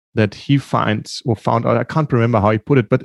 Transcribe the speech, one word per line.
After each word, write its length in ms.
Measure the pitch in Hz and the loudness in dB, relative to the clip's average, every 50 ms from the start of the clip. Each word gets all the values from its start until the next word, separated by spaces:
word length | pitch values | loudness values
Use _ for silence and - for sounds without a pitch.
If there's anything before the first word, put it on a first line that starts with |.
| _ _ - | _ _ -2
that 200 | 113 110 101 - | 0 0 0 -2
he 240 | - - - 143 139 | -6 -2 0 0 0
finds 640 | - - - 117 113 110 107 110 - - - - - | 0 0 -2 0 0 0 -2 -2 -6 -10 -14 -8 -4
or 120 | - 110 | -4 -4
found 280 | - - 120 117 117 117 | -2 -2 -2 -2 0 0
out, 100 | 123 117 | 0 0
I 80 | 117 127 | 0 -2
can't 280 | - - 160 156 - 127 | -2 -2 -4 -2 0 0
remember 280 | 120 113 117 120 107 | 0 2 2 2 2
how 100 | 95 107 | 2 2
he 80 | 110 107 | 0 0
put 200 | - - 147 131 | 0 0 2 2
it, 100 | 110 - | 2 2
but 160 | 131 127 - | -2 -2 -2